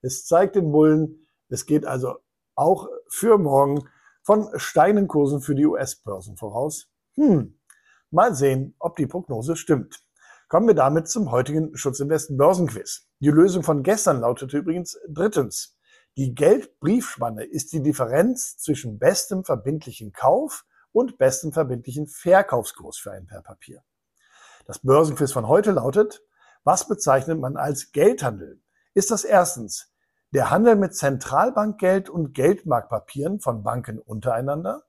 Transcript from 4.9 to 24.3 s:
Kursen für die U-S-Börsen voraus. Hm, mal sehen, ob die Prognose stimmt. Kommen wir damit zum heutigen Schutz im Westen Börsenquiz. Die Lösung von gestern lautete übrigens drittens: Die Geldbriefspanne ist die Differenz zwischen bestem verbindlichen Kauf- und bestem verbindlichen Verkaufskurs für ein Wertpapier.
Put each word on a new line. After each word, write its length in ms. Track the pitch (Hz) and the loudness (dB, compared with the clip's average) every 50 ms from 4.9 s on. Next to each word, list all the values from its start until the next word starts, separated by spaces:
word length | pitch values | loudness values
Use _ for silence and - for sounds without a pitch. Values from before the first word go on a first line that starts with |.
| 208 208 196 | 4 2 2
Kursen 340 | 175 - 151 143 135 143 139 | 2 2 0 2 2 0 -4
für 120 | 127 - 147 | -2 -2 0
die 140 | 135 147 | 2 2
U-S-Börsen 680 | 151 - - 131 123 - _ _ 107 101 95 92 104 95 | 2 2 0 -6 -8 -10 _ _ -12 -12 -12 -12 -16 -16
voraus. 520 | - 113 104 101 117 135 151 151 - - _ _ _ _ _ _ | -14 -14 -8 -6 -6 -6 -6 -8 -10 -16 _ _ _ _ _ _
Hm, 440 | - 302 285 196 147 - - _ _ _ _ _ _ _ _ _ _ _ _ | 2 4 4 4 4 2 -4 _ _ _ _ _ _ _ _ _ _ _ _
mal 240 | - 165 208 240 185 | 2 2 2 2 2
sehen, 400 | 127 139 139 135 131 135 - - _ | 2 2 2 2 0 -4 -6 -10 _
ob 160 | - 170 - | -8 -8 -4
die 100 | - 147 | -4 -6
Prognose 500 | 117 - 180 180 - 135 110 120 143 165 | -4 -4 -10 -8 -8 -8 -8 -4 -6 -6
stimmt. 480 | 156 - - 156 127 101 - - - _ _ _ _ _ _ - _ _ | -6 0 0 0 0 0 -8 -16 -20 _ _ _ _ _ _ -20 _ _
Kommen 180 | _ - 170 226 | _ 0 2 4
wir 80 | 226 202 | 4 4
damit 340 | 151 131 135 147 165 160 | 4 4 4 2 0 -2
zum 220 | - - 233 208 135 | -2 -4 -4 -4 0
heutigen 480 | 117 160 - 147 147 160 160 156 156 | 0 0 0 0 -2 -4 -4 -4 -8
Schutz 220 | 131 - 143 127 - | -6 -6 -6 -4 -4
im 100 | 139 143 | -4 -2
Westen 260 | 160 151 156 - 143 | -2 -4 -2 -4 0
Börsenquiz. 720 | 127 143 160 190 180 175 131 110 104 92 - - - _ _ _ _ | 4 4 4 4 4 0 -2 -4 -8 -12 -12 -14 -14 _ _ _ _
Die 100 | 139 147 | 2 4
Lösung 320 | 143 156 175 196 175 185 | 6 8 6 6 4 0
von 220 | 143 - 156 143 131 | 0 0 0 0 2
gestern 380 | 175 208 208 - 185 147 127 | 0 0 2 2 0 0 2
lautete 360 | 117 120 123 - 139 127 135 | 0 -2 -2 -2 -8 -6 -6
übrigens 420 | 147 165 175 165 180 175 - - - - | -4 -2 -2 -4 -4 -6 -10 -14 -16 -16
drittens: 680 | 170 147 143 180 214 208 160 131 104 - - - - _ _ _ _ _ _ _ _ _ | -14 -6 -2 -2 0 0 -2 -2 -2 -6 -12 -14 -14 _ _ _ _ _ _ _ _ _
Die 160 | - 139 127 120 | -6 -6 -6 -2
Geldbriefspanne 1120 | - 147 165 208 277 - - _ _ - 156 214 254 - - - - 120 117 113 104 110 | 2 4 4 4 4 0 -10 _ _ -2 0 0 0 -2 -4 -8 -6 -6 -6 -6 -10 -12
ist 280 | - - 151 - - - | -10 -8 -10 -10 -6 -6
die 100 | 160 135 | -2 -2
Differenz 760 | 151 147 - 127 113 123 147 185 247 254 247 - - - | -2 0 0 -2 0 2 2 2 2 0 -4 -8 -12 -12
zwischen 400 | - - - 151 - - 117 107 | -12 -4 -4 -4 -4 -4 -12 -8
bestem 460 | 104 - 151 202 190 - - 196 185 185 | 0 2 2 2 2 -4 -6 -6 -6 -4
verbindlichen 680 | - 147 110 98 139 151 156 - 123 104 - 113 104 - | -4 -4 -4 -2 -6 -6 -6 -8 -14 -18 -16 -18 -18 -10
Kauf- 520 | - - 131 165 240 302 269 - - _ _ _ _ _ _ | 0 2 2 2 2 0 -4 -10 -14 _ _ _ _ _ _
und 280 | _ 214 254 247 - _ | _ 0 0 0 -2 _
bestem 340 | 131 131 131 - - 156 139 | 0 0 0 0 -8 -6 -4
verbindlichen 540 | 160 156 127 127 123 - - 123 147 151 | -2 -2 -2 -4 -10 -10 -12 -10 -10 -10
Verkaufskurs 880 | 147 - - - 175 185 190 196 - 135 120 107 - - - - 80 - | -10 -12 -8 0 4 4 4 4 2 -2 -4 -4 -6 -14 -16 -20 -18 -16
für 140 | - - 104 | -16 -16 -14
ein 180 | 98 98 90 87 | -16 -16 -18 -18
Wertpapier. 540 | 101 90 _ - 98 _ - - - _ _ _ _ _ _ _ _ _ _ _ | -20 -20 _ -20 -20 _ -20 -20 -20 _ _ _ _ _ _ _ _ _ _ _